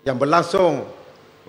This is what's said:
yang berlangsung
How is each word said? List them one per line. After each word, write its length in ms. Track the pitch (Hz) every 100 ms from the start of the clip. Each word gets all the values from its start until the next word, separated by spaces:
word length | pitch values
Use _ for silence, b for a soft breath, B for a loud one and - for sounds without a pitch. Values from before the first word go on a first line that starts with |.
| 135
yang 160 | 127
berlangsung 640 | 143 170 - 196 175 139 104 - - - - _